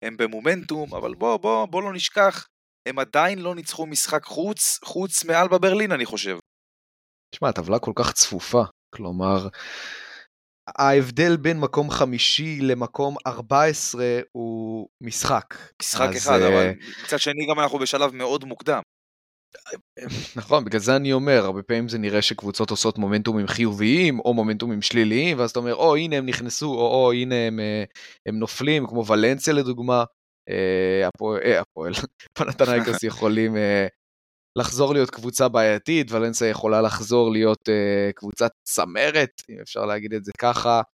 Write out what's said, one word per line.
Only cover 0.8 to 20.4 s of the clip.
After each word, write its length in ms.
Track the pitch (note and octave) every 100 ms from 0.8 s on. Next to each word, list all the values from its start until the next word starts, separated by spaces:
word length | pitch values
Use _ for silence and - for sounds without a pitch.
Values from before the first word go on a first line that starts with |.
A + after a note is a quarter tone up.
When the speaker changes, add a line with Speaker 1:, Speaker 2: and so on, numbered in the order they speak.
| D3 F2+
Speaker 1:
אבל 180 | A#2+
בוא, 240 | - A3+ G#3+
בוא, 280 | G#3 A3+ G3+
בוא 180 | F3
לא 100 | G3+
נשכח, 540 | F#3 - G#3 G3 - - _ _ _ C3
הם 120 | C3+
עדיין 400 | C3 D3+ F3 G3
לא 160 | F3 F3
ניצחו 300 | D3+ - D#3+
משחק 380 | D3 - D3+
חוץ, 560 | - - F#3+ G#3 - -
חוץ 420 | - F#3 F#3+ - E3
מאלבה 320 | E3 F#3 F3+
ברלין, 340 | F#3+ G3+ G#3+
אני 140 | D3 A#2
חושב. 320 | G#2+ G2 F2 - _ _ _ _ _ _ _ _ -
Speaker 2:
תשמע, 140 | C3+
הטבלה 300 | G2+ E2+ A#2
כל 120 | - G#2+
כך 180 | -
צפופה, 500 | - - F#2 - B2 A2 - _ -
כלומר, 520 | F#2 F2+ F#2+ G2 F#2+ - - - - - - - - _ _ _ -
ההבדל 680 | - C#3 C#3 B2+ B2 E3+ E3
בין 220 | D3+ E3
מקום 300 | C3+ D3 D3
חמישי 680 | - C3 A#2+ - - D#3+ D3
למקום 540 | C3 B2 A#2 - C#3+ C#3+ B2+
ארבע 360 | A#2+ A2+ C#3
עשרה 560 | D#3 D3+ - B2 B2 A#2+ A#2+
הוא 560 | A#2+ A#2 A2+ A2 A2+ G2 _
משחק. 520 | A#2 - - A#2 - - - -
Speaker 1:
משחק 280 | - A#2 C3
Speaker 2:
אז, 80 | B2+
Speaker 1:
אחד, 240 | C#3+ A#2+
Speaker 2:
אה, 60 | F#2
Speaker 1:
אבל 240 | F#2+ F#2 F#2+ - -
מצד 160 | - D3
שני 260 | D3 D3 D3
גם 100 | D3+
אנחנו 200 | C#3+ C#3
בשלב 340 | C3 C#3 C#3+
מאוד 300 | B2+ B2+ D3
מוקדם. 380 | C3+ A#2 C#3 C3 - _ _ _ _ _ _ - - - _ - B2 A#2 -
Speaker 2:
נכון, 300 | A#2+